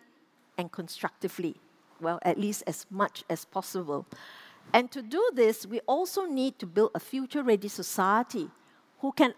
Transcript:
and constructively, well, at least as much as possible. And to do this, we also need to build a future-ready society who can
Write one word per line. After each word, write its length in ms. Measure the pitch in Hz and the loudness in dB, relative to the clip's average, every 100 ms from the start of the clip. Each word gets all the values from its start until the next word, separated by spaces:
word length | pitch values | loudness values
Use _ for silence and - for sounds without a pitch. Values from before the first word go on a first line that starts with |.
| _ _ _ _ _ - | _ _ _ _ _ -8
and 120 | 175 | -6
constructively, 840 | - 165 - 185 - 185 - 170 - _ _ _ - | -6 -10 -4 -6 -4 -6 -2 -4 -4 _ _ _ -6
well, 180 | 165 170 | -4 0
at 160 | - - | 0 2
least 240 | 208 202 - | 0 -2 -6
as 180 | 160 - | -8 -8
much 340 | 190 202 - - | -2 -2 -2 -6
as 140 | 165 - | -6 -4
possible. 600 | 190 - 190 156 143 - - - - - - - | -8 -6 -6 -4 -4 -6 -16 -18 -20 -20 -18 2
And 180 | 226 247 | 2 2
to 100 | 277 | -6
do 280 | 220 320 480 | -4 2 2
this, 320 | 254 220 220 196 | 6 4 4 -4
we 140 | 226 - | -6 0
also 400 | 285 359 392 370 | 0 0 -2 -2
need 320 | 262 262 - | 0 -2 -2
to 80 | 180 | -2
build 240 | 185 226 | 2 2
a 60 | 165 | 2
future-ready 680 | - 262 262 294 247 208 202 | -6 -6 -2 0 4 2 2
society 840 | - 175 - 190 214 247 226 147 _ _ _ _ - | -8 -6 2 4 4 2 -4 -6 _ _ _ _ -6
who 120 | 269 | -4
can 220 | - - | 4 2